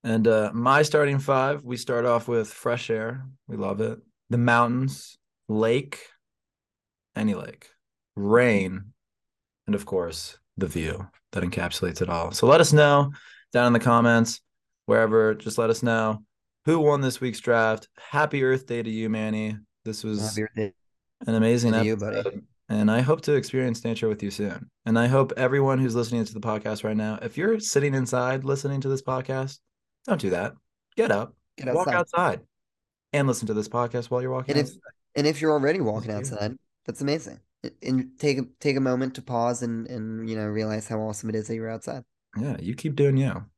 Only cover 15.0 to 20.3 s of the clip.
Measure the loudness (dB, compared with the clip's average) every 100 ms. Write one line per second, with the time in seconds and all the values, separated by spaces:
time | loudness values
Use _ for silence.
15 | 6 4 4 0 -4 -2 0 0 0 0
16 | 0 -4 -10 _ _ _ 0 2 4 2
17 | 0 -2 -6 -4 0 2 4 0 -6 -20
18 | -4 0 0 2 2 0 -2 -6 -4 -4
19 | -4 -2 -2 -4 -4 -8 -14 _ -10 -8
20 | -6 -4 -4